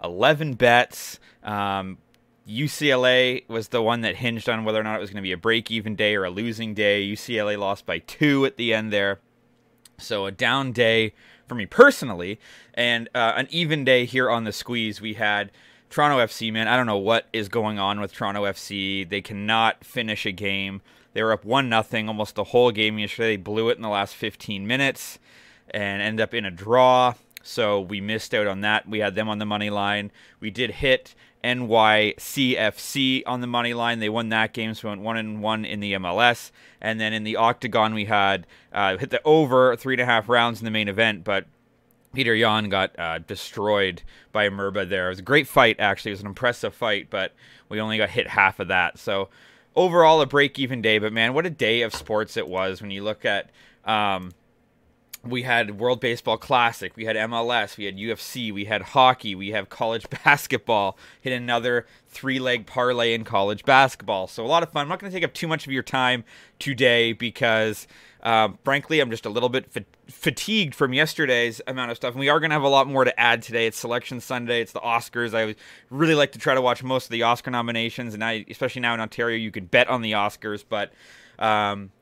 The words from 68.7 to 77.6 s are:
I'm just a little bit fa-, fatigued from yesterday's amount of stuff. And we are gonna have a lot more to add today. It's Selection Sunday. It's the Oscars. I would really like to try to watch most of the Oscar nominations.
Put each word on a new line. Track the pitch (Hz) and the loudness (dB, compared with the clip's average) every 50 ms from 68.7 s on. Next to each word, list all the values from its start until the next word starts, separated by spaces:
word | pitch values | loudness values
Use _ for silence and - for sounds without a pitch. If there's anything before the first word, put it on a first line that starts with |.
| 139 143 131 - 160 151 | -2 0 0 0 2 2
I'm | 139 120 | 2 2
just | 113 110 - | 0 -6 -6
a | 113 | -6
little | 104 120 120 123 | -4 0 0 0
bit | 120 131 - - | 0 0 -4 -4
fa-, | - 113 104 _ _ _ _ - | -10 -12 -12 _ _ _ _ -20
fatigued | - - - 165 131 - - - 214 220 190 143 - | -12 -6 -4 -4 -2 -2 -4 -2 0 0 0 0 0
from | - 151 127 127 | 0 0 2 2
yesterday's | 139 156 156 - - 156 131 123 120 120 117 110 117 - | 2 2 2 2 0 0 2 2 2 2 0 -2 -6 -10
amount | - 131 131 127 120 | -10 -6 -6 -6 -6
of | 117 - | -6 -6
stuff. | - 123 120 | -6 -6 -4
And | 135 | -2
we | 139 143 | 2 2
are | 147 165 | 4 4
gonna | 151 160 151 | 2 2 0
have | 151 139 | 2 4
a | 139 | 4
lot | 139 135 135 139 | 6 4 4 4
more | 139 135 127 | 4 2 4
to | 123 - - | 4 4 4
add | 117 120 117 117 113 | 4 4 4 2 0
today. | - 113 117 113 | -2 -2 0 0
It's | 113 107 - | 0 -2 -4
Selection | - 117 117 123 - - 127 120 | -4 -2 -2 -4 -4 -6 -10 -10
Sunday. | - - 131 123 120 117 120 117 113 | -8 -6 -6 -6 -2 -2 -2 -2 -2
It's | - - | -4 -6
the | - | -8
Oscars. | - 117 117 117 - - - 120 120 117 104 | -4 0 0 0 -2 -2 -4 -4 -4 -2 0
I | 113 113 | 0 0
would | 110 107 - - - - - _ - | 0 -2 -8 -14 -20 -20 -20 _ -8
really | 127 139 165 160 160 | -2 0 4 4 6
like | 147 143 139 - | 4 4 2 0
to | 110 | -2
try | - 156 135 | 0 2 2
to | 131 127 | 4 4
watch | 123 120 - 127 | 2 2 0 -2
most | 127 131 127 - | -2 -2 -2 -2
of | - | -2
the | 117 117 113 | -2 0 2
Oscar | 117 120 - - 135 | 2 2 2 0 -4
nominations. | 123 120 | -4 -2